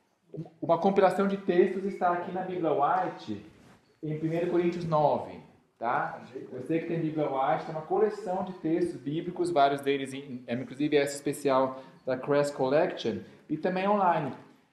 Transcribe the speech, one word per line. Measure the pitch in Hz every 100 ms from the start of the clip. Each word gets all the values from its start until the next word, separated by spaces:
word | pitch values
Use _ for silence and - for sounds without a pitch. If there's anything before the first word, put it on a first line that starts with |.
| _ _ _ 156 165 -
Uma | 156 170
compilação | 196 196 190 185 196
de | 196
textos | - 175 190 196
está | 196 - 180
aqui | 175 180
na | 180
Bíblia | 180 175 160
White, | 139 147 180 175 - - 101 - - - - _ -
em | 151 156
primeiro | 160 170 175
Coríntios | 175 175 170 160
nove, | 156 147 120 - 90 - - _ -
tá? | 113 139 160 - - - -
Você | 127 - 160
que | -
tem | 165
Bíblia | 160 151 143
White, | 135 139 160 -
tem | 156
uma |
coleção | - 190 214 208 - 185 196
de |
textos | - 160 170 170 139
bíblicos, | 139 156 170 - 175
vários | 143 139 143
deles, | 135 139 131
em, | 135 143 123 -
é, |
inclusive | 120 131 127 151 147
essa | 139 -
especial | 147 139 143 131 131 - - - -
da | 127
Crest | 143 143 143
Collection, | - 131 147 180 - 117 98 - - -
e | 156
também | 190 180 190
online. | 208 185 165 143 - - _ _